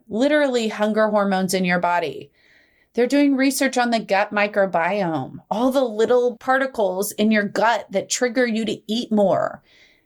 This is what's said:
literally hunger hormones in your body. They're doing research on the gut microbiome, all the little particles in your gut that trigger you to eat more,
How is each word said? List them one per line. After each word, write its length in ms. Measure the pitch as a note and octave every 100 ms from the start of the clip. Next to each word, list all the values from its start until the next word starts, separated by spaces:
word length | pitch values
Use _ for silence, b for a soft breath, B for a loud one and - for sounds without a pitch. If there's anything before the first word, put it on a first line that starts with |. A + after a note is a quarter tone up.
| -
literally 600 | G#3 C#4+ D4+ C#4 B3 A3
hunger 420 | G#3 G#3+ G#3+ G#3+
hormones 440 | G#3 G3 F#3+ F#3
in 120 | F#3 F3+
your 140 | F3+
body. 520 | F3 F3 D3+ - - b b b b b b
They're 140 | A#3 B3
doing 280 | C#4+ C#4+ C4
research 420 | C4+ C4+ C4+ B3
on 140 | A#3+
the 80 | A3+
gut 320 | F3 F#3+ G3+
microbiome, 1040 | G#3 G#3 G#3 F#3+ F3 E3+ G#3 E3+ D3+ C3 C3+ -
all 220 | G3+ C4
the 120 | C4+
little 540 | B3 G#3 A3 B3 B3 A3+
particles 760 | C4 C4 C4 A#3 F#3+ F#3 G3+
in 180 | - G#3+
your 120 | G#3+
gut 440 | G3+ G3 A3 - -
that 180 | G3 F#3
trigger 360 | - B3 A#3+ A#3+
you 200 | A3 A3
to 160 | - -
eat 200 | A#3 -
more, 520 | G#3 F#3+ D3+ - - b b b b